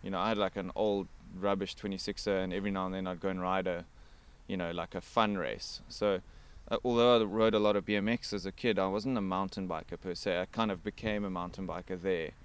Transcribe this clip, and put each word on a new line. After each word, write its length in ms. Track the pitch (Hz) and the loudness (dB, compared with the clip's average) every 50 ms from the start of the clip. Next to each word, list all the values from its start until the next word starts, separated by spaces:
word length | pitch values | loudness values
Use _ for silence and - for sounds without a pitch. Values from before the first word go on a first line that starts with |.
| - | -6
You 60 | 98 | -4
know, 100 | 98 90 | -2 0
I 100 | 95 110 | 2 2
had, 100 | 113 104 | 2 2
like, 160 | 101 95 - | 0 0 0
an 140 | 101 92 92 - | -4 -6 -4 0
old 320 | - 107 107 101 101 92 - - - - - 87 92 | 0 2 2 2 2 -2 -4 -10 -18 -18 -14 -10 -2
rubbish 360 | 92 101 101 95 98 92 - | 2 2 2 2 0 -4 -6
twenty-sixer, 640 | - - 101 98 90 - - 101 - - 107 98 | -8 -6 -6 -6 -4 -6 -6 -6 -4 0 0 2
and 140 | 95 92 92 90 | 2 2 0 -2
every 180 | 98 98 104 | -2 -2 0
now 140 | 98 95 92 | 0 0 -2
and 80 | 92 92 | -2 -2
then 100 | 95 92 | -2 -2
I'd 120 | 92 92 82 | -4 -4 -2
go 100 | - 98 | -2 -2
and 120 | 95 92 | -2 0
ride 260 | 90 92 92 95 92 | 0 2 2 2 2
a, 180 | 92 87 87 87 - - - - - - - - - - - - | 0 -2 -2 -6 -12 -18 -20 -20 -20 -20 -20 -20 -20 -20 -20 -8
you 100 | - 98 | -6 -4
know, 140 | 92 87 85 | -2 -2 -2
like, 240 | 85 87 82 - - | -2 -4 -6 -4 -6
a 60 | 92 | -8
fun 360 | - - - 120 113 104 104 | -10 0 2 2 4 4 2
race. 440 | 95 82 62 55 - - - - - - | -2 -2 -4 -4 -6 -8 -12 -12 -14 -14
So, 320 | - - - 107 104 98 92 - - - - - - - - - - | -14 -6 0 2 2 2 2 -2 -8 -20 -20 -20 -18 -20 -18 -6 -4
uh, 80 | 117 - - | -4 -2 0
although 360 | 123 120 117 120 123 123 117 | 2 4 6 8 8 8 8
I 40 | 110 | 6
rode 300 | 101 95 110 110 113 107 | 2 4 4 4 6 6
a 60 | 107 | 6
lot 160 | 104 104 104 | 6 6 4
of 100 | 104 92 | 4 2
B 100 | - 104 | 2 0
M 140 | 104 98 107 | 2 2 2
X 240 | 117 - - - - | 0 0 -2 -6 -6
as 120 | 101 85 | -4 -4
a 60 | 95 | -6
kid, 260 | - - - 120 107 95 | -8 -2 0 2 4 4
I 80 | 95 | 4
wasn't 300 | 95 95 107 104 135 131 | 2 2 0 0 0 0
a 40 | 113 | 0
mountain 460 | 98 95 92 95 98 95 - - 95 | 0 0 0 0 0 -2 -4 -6 -4
biker 320 | 90 85 80 78 - - - | -4 -4 -6 -6 -8 -10 -8
per 120 | - 117 - | -6 -6 -6
se. 260 | - - 104 90 87 | -4 -2 0 0 0
I 40 | 92 | 0
kind 260 | - - 117 113 107 | -2 -2 -2 0 0
of 120 | 98 85 - | 0 -4 -6
became 400 | 107 - - - 110 104 104 101 | -8 -8 -4 -4 -2 -2 -2 -2
a 60 | 98 | -2
mountain 360 | 92 90 87 87 85 - 95 | -4 -4 -4 -6 -6 -8 -6
biker 340 | 85 82 87 92 - 92 90 | -6 -6 -8 -6 -8 -8 -2
there 300 | 85 95 92 82 80 - - - | 0 0 0 0 0 -4 -8 -12